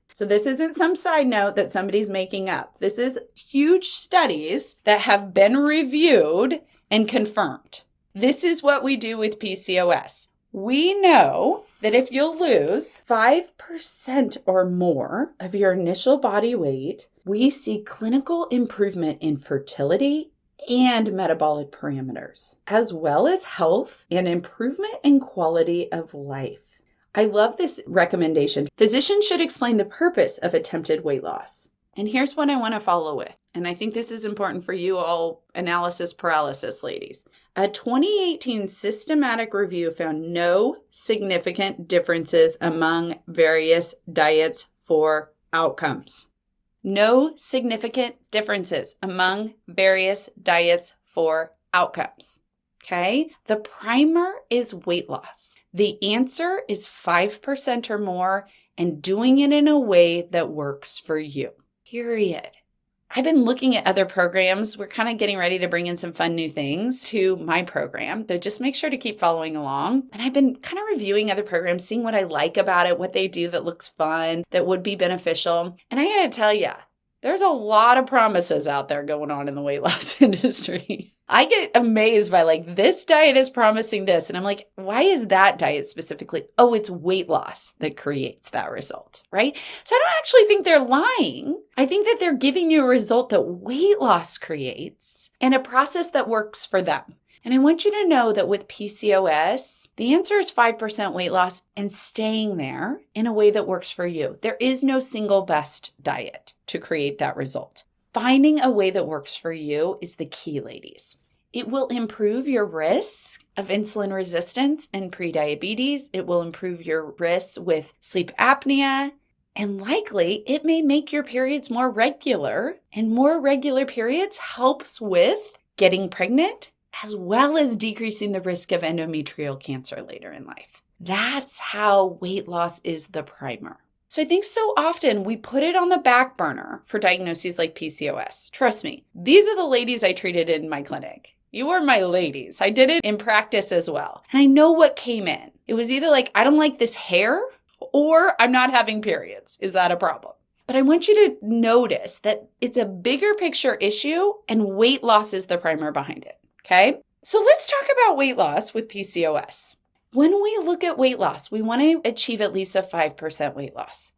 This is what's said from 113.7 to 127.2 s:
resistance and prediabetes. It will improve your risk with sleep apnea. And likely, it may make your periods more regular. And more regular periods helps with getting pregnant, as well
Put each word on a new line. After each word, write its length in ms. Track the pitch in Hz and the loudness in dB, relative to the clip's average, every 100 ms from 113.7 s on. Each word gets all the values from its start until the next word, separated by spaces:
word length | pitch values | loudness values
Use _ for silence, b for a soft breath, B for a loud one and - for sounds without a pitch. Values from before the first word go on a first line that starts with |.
| 202 208 214 196 | -4 -4 -4 -4
resistance 760 | 190 180 247 175 247 285 302 - | -4 -4 -6 -6 -2 -2 -2 -6
and 200 | 196 185 | -10 -10
prediabetes. 960 | - 170 156 151 147 185 220 269 285 - | -8 -4 -2 -2 -4 -6 -2 -2 -4 -6
It 140 | 185 180 | -8 -2
will 160 | 175 | -2
improve 440 | 170 160 185 170 160 | -2 -8 -8 -8 -4
your 280 | 160 156 - | -4 -4 -4
risk 420 | 170 180 180 - | -2 0 -2 -6
with 320 | 175 156 156 _ | -2 -2 -4 _
sleep 300 | - 185 175 - | -6 -4 -4 0
apnea. 760 | 247 269 277 277 277 269 277 - _ _ _ - | 2 2 0 0 2 0 -4 -8 _ _ _ -8
And 240 | 208 196 | -6 -6
likely, 640 | 202 370 - 202 170 214 - | -2 -2 -2 0 0 -2 -2
it 180 | 294 | -2
may 160 | 302 320 | 2 2
make 320 | 294 294 294 | 2 2 0
your 100 | 294 | -4
periods 480 | 285 240 262 294 - | -4 -2 -2 -2 -4
more 200 | 233 254 | -2 0
regular. 880 | 208 254 269 277 190 131 147 262 - _ | 2 0 0 -2 -2 -2 -2 -4 -8 _
And 180 | 208 220 | -4 0
more 300 | 233 285 330 | 2 2 2
regular 440 | 277 277 285 262 | 2 0 0 -2
periods 540 | 269 233 226 311 403 - | -2 -4 -2 -2 -4 -8
helps 640 | - 240 254 - - - | -12 0 0 0 -6 -8
with 580 | 208 175 214 415 - _ _ - | 0 4 4 2 -6 _ _ 2
getting 320 | 185 185 180 | 2 4 -4
pregnant, 640 | - 185 262 381 - - _ _ - | -4 0 0 0 -4 -18 _ _ -14
as 140 | 214 | -12
well 420 | 208 | -8